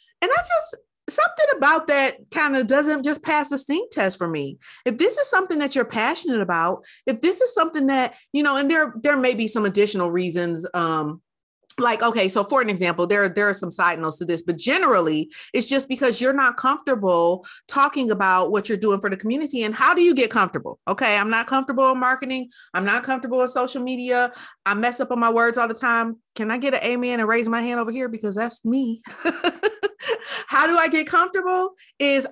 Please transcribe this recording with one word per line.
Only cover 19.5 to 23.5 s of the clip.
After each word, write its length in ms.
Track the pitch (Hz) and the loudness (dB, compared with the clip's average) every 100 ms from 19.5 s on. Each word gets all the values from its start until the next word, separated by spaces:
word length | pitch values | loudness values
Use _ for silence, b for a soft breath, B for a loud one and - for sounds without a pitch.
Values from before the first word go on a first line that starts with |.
| 262 | -4
And 120 | 214 | -4
how 180 | 214 269 | 2 2
do 80 | 349 | 4
you 140 | 349 | 4
get 160 | 277 233 | 4 2
comfortable? 500 | 233 185 143 - - - | 2 0 -2 -8 -8 -4
Okay, 300 | 196 247 208 | 0 2 2
I'm 100 | 208 | 2
not 180 | 233 262 | 0 0
comfortable 440 | 262 269 262 262 | 0 0 2 2
in 100 | 262 | 2
marketing. 480 | 254 262 262 262 247 B B | 0 0 -4 -6 -8 B B
I'm 140 | 180 196 | -4 0
not 160 | 226 | 0
comfortable 380 | 247 262 254 254 | -2 -4 -2 0
in 60 | |
social 340 | 254 | 0